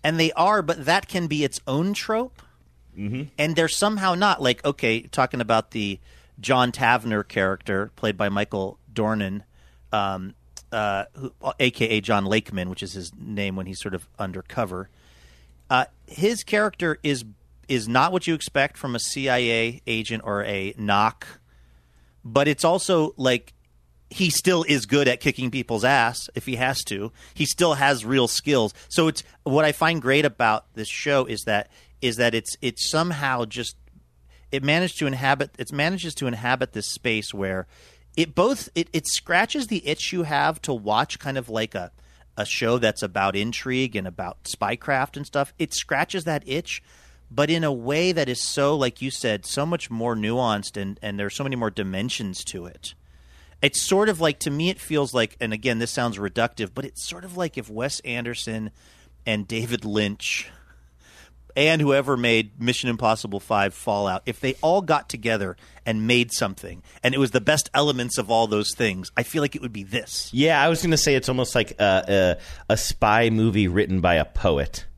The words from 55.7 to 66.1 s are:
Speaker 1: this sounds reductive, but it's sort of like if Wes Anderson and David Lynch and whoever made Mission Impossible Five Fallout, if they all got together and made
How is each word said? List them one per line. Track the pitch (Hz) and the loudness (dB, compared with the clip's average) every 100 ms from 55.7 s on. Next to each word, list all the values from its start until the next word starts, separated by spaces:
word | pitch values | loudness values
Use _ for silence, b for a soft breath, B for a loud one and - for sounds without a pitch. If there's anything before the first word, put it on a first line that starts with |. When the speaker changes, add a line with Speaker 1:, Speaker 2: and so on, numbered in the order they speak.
| 113 | 0
Speaker 1:
this | 117 | -2
sounds | - 120 101 | -2 -2 -2
reductive, | 101 107 117 - 101 - | -4 0 -2 -2 -8 -6
but | |
it's | 135 - - | -12 -10 -12
sort | 170 | -12
of | 180 180 | -12 -6
like | 175 139 | -6 -6
if | 110 | -10
Wes | 107 131 - | -6 -6 -6
Anderson | - 120 120 120 - 110 107 _ b b b - - | -6 -6 -6 -8 -6 -6 -8 _ b b b -10 -2
and | 107 95 | -2 -2
David | 113 113 120 | -4 -2 -4
Lynch | 110 104 104 101 - - - b b b b b b b b - - 135 | 0 0 0 -2 -6 -6 -6 b b b b b b b b -20 -8 2
and | 151 160 | 4 6
whoever | 147 139 131 131 | 4 4 2 2
made | 120 113 107 107 | 4 4 2 -2
Mission | 120 123 127 | -2 0 0
Impossible | 117 113 110 110 98 | 2 2 2 -2 -8
Five | - 107 98 | -2 0 0
Fallout, | - - 101 101 92 - | -2 -2 0 0 -2 -4
if | 117 | -4
they | 131 131 | -4 0
all | 156 185 | 2 2
got | 175 151 - | 2 0 0
together | 123 113 110 95 87 B B | -6 0 0 -2 -6 B B
and | - 110 | -4 -2
made | 110 | 4